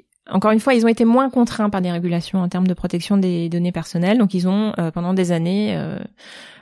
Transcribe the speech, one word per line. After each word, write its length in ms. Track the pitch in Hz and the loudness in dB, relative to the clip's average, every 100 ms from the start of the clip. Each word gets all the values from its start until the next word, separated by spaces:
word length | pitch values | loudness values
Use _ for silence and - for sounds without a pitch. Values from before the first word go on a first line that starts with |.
| - _ - | -20 _ -4
encore 220 | 190 208 | 0 2
une 80 | 214 | 2
fois, 120 | 277 | 4
ils 120 | 247 | 4
ont 40 | 226 | 4
été 160 | 226 | 4
moins 240 | 226 247 269 | 4 4 2
contraints 400 | 247 233 - 208 | 2 0 0 -2
par 140 | 202 | 0
des 80 | 180 | -2
régulations 500 | 170 175 170 165 190 | -2 -2 -2 -2 -2
en 80 | 180 | -2
termes 200 | 180 185 | 0 0
de 60 | |
protection 420 | 175 180 175 - 202 | 0 -4 -6 0 0
des 320 | 185 175 170 | 2 -2 -2
données 240 | 175 175 | -2 -2
personnelles. 460 | 165 160 170 175 247 | -4 -6 -2 2 2
Donc, 160 | 202 | 2
ils 140 | 180 180 | 0 0
ont, 240 | 196 214 - | 0 -2 -2
euh, 140 | 165 | -4
pendant 200 | 170 175 | -4 -2
des 200 | 190 175 | 0 0
années, 440 | 170 165 196 214 170 | 0 0 -2 -2 -4
euh, 220 | - - - - - - - - | -6 -8 -12 -18 -20 -20 -20 -20